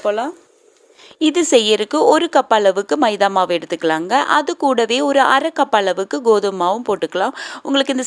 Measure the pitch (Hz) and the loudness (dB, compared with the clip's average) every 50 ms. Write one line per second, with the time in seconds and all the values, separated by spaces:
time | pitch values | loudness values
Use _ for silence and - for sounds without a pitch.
0 | - 208 208 220 247 302 359 - _ _ _ _ _ _ _ _ _ _ _ _ | -2 -2 -4 -4 -4 -6 -8 -12 _ _ _ _ _ _ _ _ _ _ _ _
1 | - - - - 311 311 294 349 320 - 285 233 214 214 214 - 214 - - 311 | -20 -16 -6 0 0 0 2 0 0 4 4 4 4 4 0 0 0 -2 0 0
2 | - - 302 320 349 311 - 277 254 - 226 214 202 190 180 196 196 - 294 302 | 4 4 4 2 2 2 0 0 2 2 2 2 2 2 0 0 -2 -2 -2 0
3 | 269 220 208 190 196 196 196 190 185 175 175 165 165 - 175 165 - 160 160 160 | 0 0 0 0 0 0 2 0 0 0 -2 -4 -4 -6 -8 -4 -2 -2 -2 -2
4 | 170 185 247 277 294 - - 302 285 359 339 - 311 269 262 233 226 220 240 269 | -2 -2 0 0 0 2 0 0 0 -2 -4 -2 -2 0 0 0 0 0 0 0
5 | 294 277 277 277 254 233 254 277 294 330 - - 269 - 233 208 196 185 175 180 | 0 2 2 2 4 4 2 2 0 -2 -2 -2 -2 0 0 0 0 0 -2 -4
6 | 196 202 302 294 247 226 214 202 196 202 190 185 175 180 202 233 247 - 196 170 | -4 -6 -6 -2 2 2 2 4 2 -2 -2 -2 -2 -2 -2 -2 -2 -4 -4 -4
7 | 165 156 - 185 196 247 - - - - - 262 - 269 277 277 269 277 262 254 | -4 -4 -4 -2 -4 -4 -4 -8 -14 -14 -14 -12 -6 -2 0 0 0 0 -2 -4
8 | 247 | -4